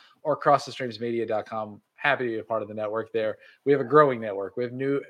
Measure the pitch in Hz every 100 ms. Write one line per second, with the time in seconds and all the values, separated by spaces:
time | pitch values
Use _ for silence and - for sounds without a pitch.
0 | - _ 151 135 156 139 - - 123 107
1 | 120 117 107 107 104 110 107 104 _ -
2 | 147 127 123 110 - 110 104 107 107 110
3 | 110 113 107 - - - 139 143 120 151
4 | 143 120 110 98 95 - 117 127 139 139